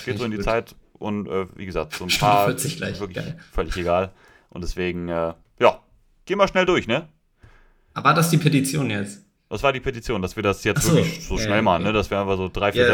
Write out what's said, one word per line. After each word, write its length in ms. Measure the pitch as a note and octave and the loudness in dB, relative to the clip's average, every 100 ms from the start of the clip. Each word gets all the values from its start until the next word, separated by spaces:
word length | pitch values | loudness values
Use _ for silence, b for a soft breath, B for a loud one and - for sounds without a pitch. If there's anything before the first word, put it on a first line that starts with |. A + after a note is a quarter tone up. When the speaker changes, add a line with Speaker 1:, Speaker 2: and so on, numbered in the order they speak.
| - | -6
Speaker 1:
geht 100 | G#2+ | -4
Speaker 2:
find 20 | |
Speaker 1:
so 40 | |
Speaker 2:
ich 20 | A#2+ | -4
Speaker 1:
in 40 | |
die 60 | G#2 | -2
Speaker 2:
gut. 80 | G2+ | 0
Speaker 1:
Zeit 300 | A2+ A2+ - _ | 0 -2 -12 _
und, 340 | - G#2+ G#2 F#2+ | -12 -6 -6 -4
äh, 180 | F#2+ F#2 - | -4 -4 -8
wie 80 | F#2+ | -8
gesagt, 280 | E2 D2+ - | -6 -6 -8
so 100 | F2+ | -4
ein 40 | |
Speaker 2:
Stunde 240 | - G#2+ | 0 4
Speaker 1:
paar 120 | G2+ G2+ | 4 2
Speaker 2:
vierzig 320 | - - - | 0 -4 -6
gleich, 220 | G2 F#2+ | -8 -6
Speaker 1:
wirklich 260 | G2+ - - | -8 -8 -10
Speaker 2:
geil. 120 | - - | -12 -8
Speaker 1:
völlig 240 | - E2 F#2 | -4 -4 -2
egal. 360 | F2 F2 F#2+ b b b b | 0 2 0 b b b b
Und 140 | - | -10
deswegen, 460 | E2+ - F2+ F2 F2 | -8 -4 -4 -4 -4
äh, 240 | E2+ E2 E2 _ - | -2 -2 -4 _ 2
ja, 200 | A#2 - _ _ _ _ - | 4 4 _ _ _ _ -6
gehen 120 | F#3 | 0
wir 100 | F#3+ | 2
schnell 180 | F#3+ F#3 | 2 2
durch, 220 | F3 A2 | 2 2
ne? 220 | B2+ E3 _ _ _ b b b b b | -2 -4 _ _ _ b b b b b
Speaker 2:
Aber 160 | - C3+ | -2 2
war 40 | D#3+ | 4
das 140 | D#3+ | 4
die 80 | D3+ | 2
Petition 520 | D3+ D3 - D3 B2 | 4 2 2 0 -2
jetzt? 360 | G#2 G2+ - _ _ _ | -2 -6 -10 _ _ _
Speaker 1:
Das 120 | G#2 | 0
war 100 | C#3 | 0
die 80 | C3 | 0
Petition, 400 | C3+ A#2 - G#2+ | -2 -6 -4 -4
dass 160 | F#2 - | -4 -2
wir 60 | |
das 200 | G2+ F#2+ | 0 0
jetzt 140 | A2 G#2 | 0 2
Speaker 2:
Ach 60 | |
so, 120 | - - | 4 4
Speaker 1:
wirklich 320 | - - - | 2 -2 -6
so 80 | F#2 | -4
Speaker 2:
ja, 60 | |
Speaker 1:
schnell 140 | A2 G#2 | 0 2
Speaker 2:
ja, 40 | |
Speaker 1:
machen, 200 | A2 F2 | 4 2
Speaker 2:
okay. 100 | F#2+ | 2
Speaker 1:
ne? 60 | G#2+ | 0
Dass 120 | F#2+ | 0
wir 120 | G2+ | -2
einfach 160 | G2 F#2+ | 0 -2
so 100 | F#2 | -2
drei, 240 | F#2+ G2+ | -2 0
vier 120 | G#2+ | 4
Speaker 2:
Yes. 80 | B2 | 4